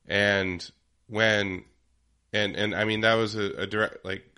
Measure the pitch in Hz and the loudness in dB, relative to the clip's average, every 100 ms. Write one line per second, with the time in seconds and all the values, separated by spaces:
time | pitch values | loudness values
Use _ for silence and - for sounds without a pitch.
0 | - 101 101 98 95 87 - _ _ _ | -4 0 2 2 0 -6 -10 _ _ _
1 | - 107 110 104 98 90 - _ _ _ | -8 0 2 2 0 -6 -12 _ _ _
2 | _ _ _ 104 104 - 104 92 107 107 | _ _ _ -2 -2 0 -2 0 0 2
3 | 110 113 110 110 101 - 98 107 107 - | 4 4 2 -2 -4 -4 -4 -2 -2 -4
4 | 95 95 - | -10 -10 -12